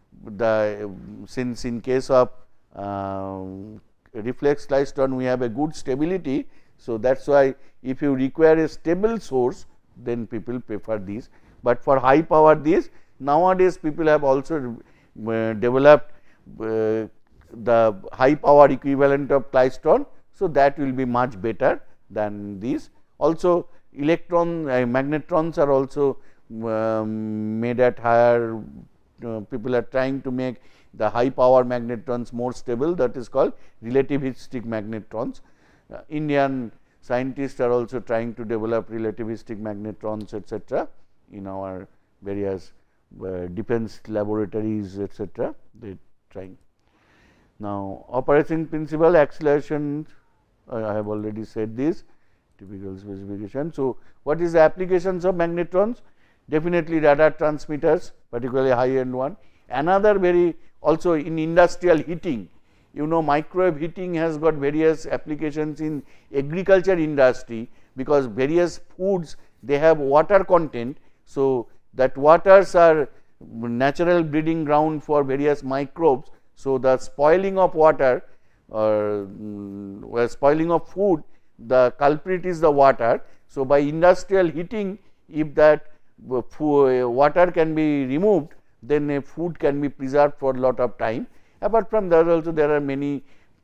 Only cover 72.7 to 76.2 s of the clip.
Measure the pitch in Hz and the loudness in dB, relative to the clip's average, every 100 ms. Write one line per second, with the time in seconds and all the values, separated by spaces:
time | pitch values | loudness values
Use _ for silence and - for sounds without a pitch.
72.7 | 180 170 156 139 - - - - 113 117 | 6 6 6 0 -6 -20 -20 -18 -10 -6
73.7 | 117 139 143 175 175 160 151 156 165 147 | 0 0 0 2 2 2 -2 -2 -2 0
74.7 | 147 156 151 - 147 139 135 147 143 135 | 2 2 -2 -2 0 0 0 0 -2 -2
75.7 | 135 139 - 165 185 | -6 -6 0 2 2